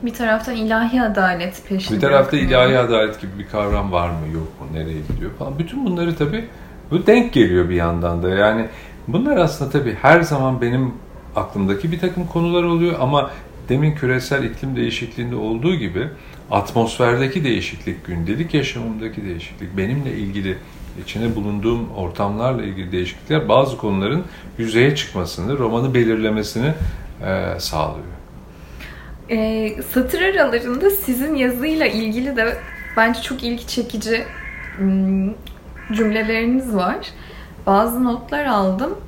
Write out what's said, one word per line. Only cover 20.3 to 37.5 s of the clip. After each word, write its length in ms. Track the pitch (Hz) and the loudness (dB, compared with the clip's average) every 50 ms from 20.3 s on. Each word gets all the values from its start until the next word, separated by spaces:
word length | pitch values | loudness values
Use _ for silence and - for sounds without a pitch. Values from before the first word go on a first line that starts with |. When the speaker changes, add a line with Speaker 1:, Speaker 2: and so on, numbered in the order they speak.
| 98 101 98 95 92 - - - - - - - - - 92 | -4 -4 -2 -4 -4 -6 -8 -16 -16 -16 -14 -14 -12 -12 -12
Speaker 2:
içine 320 | - - 104 113 117 110 | -8 -6 -2 -2 -2 -2
bulunduğum 540 | 107 101 104 101 101 98 113 120 117 113 101 - | -2 -2 -2 -2 0 0 0 0 0 -2 -6 -6
ortamlarla 680 | 101 95 87 85 - 107 101 104 107 117 127 131 120 107 | -6 -6 -6 -2 -2 -2 -2 0 0 0 0 0 0 -2
ilgili 300 | 101 98 95 95 90 95 | -4 -4 -6 -6 -4 -2
değişiklikler 560 | 90 90 87 - - - - 151 156 - 101 | -2 -4 -4 -6 -12 -4 0 0 0 4 6
bazı 300 | 107 127 139 127 120 - | 6 6 6 4 0 -4
konuların 460 | - 107 98 95 98 104 135 170 185 - - - - - - - | -2 0 0 2 0 2 0 0 -2 -4 -12 -16 -16 -16 -6 -4
yüzeye 380 | 117 113 107 117 123 143 151 | -4 0 4 4 6 6 4
çıkmasını, 600 | 147 - - - 101 90 82 - - 85 104 139 139 | 2 -4 -6 -4 -4 -4 -4 -4 -6 -4 -2 -2 0
romanı 360 | 123 113 110 117 127 135 127 | 0 0 2 2 0 2 4
belirlemesini, 760 | 127 120 113 113 107 107 110 107 107 104 101 - 110 120 147 156 156 - - - - - - - - - | 4 4 4 2 2 2 0 0 0 -2 -2 -2 0 0 0 0 0 -2 -4 -4 -6 -10 -12 -12 -10 -4
e, 280 | 101 95 95 92 90 87 87 | -4 -2 -2 -2 -4 -4 -4
sağlıyor. 540 | 87 - - 80 78 78 78 80 - - - - - - - - - - - - - - - - - - - - - - - - - - | -6 -4 -2 -2 -2 -2 -4 -8 -10 -12 -14 -16 -16 -18 -18 -20 -20 -20 -20 -20 -20 -18 -16 -16 -16 -16 -16 -16 -16 -16 -16 -16 -6 -4
Speaker 1:
E, 520 | 233 220 220 220 220 220 220 214 208 - 254 | -2 0 0 0 0 0 -2 -2 -4 -6 -10
satır 400 | - - 254 254 254 - 339 359 | -2 0 0 0 0 0 2 2
aralarında 680 | 392 392 381 294 277 233 233 240 247 247 262 339 392 | 2 4 4 4 4 2 0 -2 -2 -2 2 4 4
sizin 440 | 392 - - - 254 233 269 302 311 | 2 2 -2 -2 -2 -2 0 -2 0
yazıyla 520 | 277 254 247 247 247 247 311 311 320 311 | 2 2 2 0 0 0 0 0 2 2
ilgili 500 | - - 214 226 220 214 240 254 277 269 | 2 2 0 -2 -2 -2 -2 -2 -2 0
de 200 | 233 220 233 233 - - - - - - - - | 0 0 0 0 -4 -10 -14 -16 -16 -14 -4 2
bence 260 | - 220 226 240 - - | 2 4 4 2 0 -4
çok 200 | - 269 254 - | -6 -8 -6 -4
ilgi 240 | 240 240 233 - | -4 -4 -4 -6
çekici, 580 | - - - 233 240 - 220 208 214 226 233 - - - - - - - - - - - | -6 -4 -4 -4 -4 -4 -6 -2 -2 -2 -2 -2 -6 -10 -12 -12 -12 -12 -12 -14 -12 -6
hmm, 580 | - 196 196 190 190 190 190 190 190 190 196 220 - - - - - - - - - - - 220 | -2 0 2 2 2 2 2 2 0 0 -2 -4 -6 -12 -16 -18 -16 -18 -18 -18 -16 -8 -6 -2
cümleleriniz 840 | 208 226 214 208 220 220 214 226 226 226 233 247 262 262 254 214 | 0 2 2 2 0 0 0 0 0 2 2 2 2 0 0 0
var. 220 | 196 180 185 - 392 - - - - - - - - - - | 0 0 0 -2 -2 -6 -12 -14 -16 -18 -16 -16 -16 -16 -18